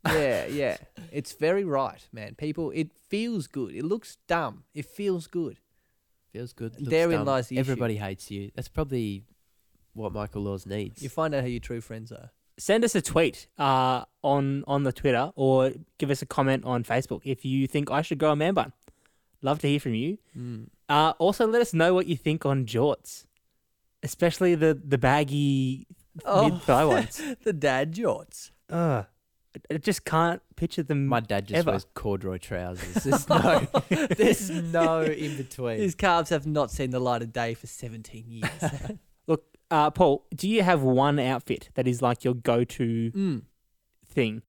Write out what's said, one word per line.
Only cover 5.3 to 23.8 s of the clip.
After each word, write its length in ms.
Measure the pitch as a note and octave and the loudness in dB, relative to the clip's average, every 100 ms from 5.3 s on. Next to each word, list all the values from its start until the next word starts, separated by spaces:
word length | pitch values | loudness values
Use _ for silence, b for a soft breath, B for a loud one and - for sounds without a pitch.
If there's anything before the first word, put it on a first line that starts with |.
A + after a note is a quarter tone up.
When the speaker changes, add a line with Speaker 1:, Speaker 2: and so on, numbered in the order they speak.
| F3 D3+ - _ _ _ _ _ _ _ | -6 -6 -8 _ _ _ _ _ _ _
Speaker 2:
Feels 200 | G#2+ A#2+ | -14 -14
good, 180 | - A#2 A#2 | -10 -12 -8
looks 80 | C#3 | 0
Speaker 1:
Therein 300 | D#3+ E3+ E3 | 2 4 2
Speaker 2:
dumb. 80 | A#2 | 2
Speaker 1:
lies 220 | C3 A#2+ | 0 -2
the 80 | B2+ | -2
issue. 40 | |
Speaker 2:
Everybody 360 | C3 B2 A#2+ G#2+ | -2 0 -2 -2
hates 340 | G2+ G2 - | -6 -8 -10
you. 200 | G2+ G2+ | -10 -10
That's 140 | - - | -12 -10
probably 560 | - D3+ C3 G#2+ G2+ - _ _ _ _ _ _ | -6 -4 -2 -4 -6 -12 _ _ _ _ _ _
what 200 | - G#2+ | -10 -8
Michael 300 | G#2 G#2 G#2 | -6 -6 -6
Laws 220 | G2+ G2 F#2+ | -6 -6 -8
needs. 360 | G2+ G2+ - | -8 -8 -10
Speaker 1:
You 60 | C#3 | -10
find 240 | - D#3+ | -4 -2
out 80 | C#3+ | -2
who 60 | B2+ | -4
your 100 | A#2+ | -6
true 200 | - A#2+ | -8 -12
friends 300 | - A2+ A2 | -10 -16 -16
are. 180 | A#2 B2 _ _ _ | -18 -20 _ _ _
Speaker 3:
Send 260 | - G#3+ | 0 2
us 100 | A#3 | 4
a 80 | G3 | 0
tweet, 460 | - E3 E3 - - - | 2 2 2 0 -20 -2
uh, 460 | C#3+ C3 B2+ B2+ - _ | 2 4 4 0 -4 _
on, 400 | D3 C#3+ C#3 C#3 C#3+ | 0 2 2 -2 -2
on 160 | C#3 | 0
the 80 | C#3 | 0
Twitter, 400 | - D3 A#2+ C#3+ | 0 0 2 0
or 380 | - C3+ C3 C3 - - _ | 0 4 6 4 0 -16 _
give 120 | C#3+ | -2
us 120 | C#3 | -2
a 40 | C#3 | -2
comment 380 | - C3+ C3+ | 0 2 2
on 200 | - B2 | 0 -4
Facebook 380 | A#2 A#2+ C3 G#2 | 0 -2 -2 -8
if 200 | C3+ B2+ | -6 -6
you 220 | C3+ C3+ C3+ | -2 0 0
think 240 | D3+ C#3+ | -2 -2
I 100 | C3 | -2
should 160 | D#3+ D3 | -2 0
grow 120 | D3+ | 2
a 40 | D3 | 2
man 180 | D#3+ | 2
bun. 180 | G3 A#2 - _ _ _ _ _ _ | 0 -2 -8 _ _ _ _ _ _
Love 160 | C3 D3+ | -2 0
to 80 | C#3+ | 0
hear 120 | C#3+ | 0
from 140 | C3+ | -2
you. 240 | A2+ C#3 G#3 _ - | -4 -4 -6 _ -14
Speaker 1:
Mm. 320 | B2 A2+ A2+ _ _ | -12 -12 -14 _ _
Speaker 3:
Uh, 260 | D3 D#3 - | 4 4 4
also, 280 | F3 G3+ A3 | 2 4 2
let 160 | A3+ | 2
us 100 | A#3 | 2
know 200 | D#3+ E3 | 4 4
what 120 | F#3 F3+ | 4 2
you 80 | D#3 | -2
think 280 | - D#3 C#3+ | 0 -2 0
on 200 | C3+ A#2+ | 0 0
jorts, 580 | A2+ D3 A#2+ - - _ _ _ _ _ _ | 0 2 0 -8 -20 _ _ _ _ _ _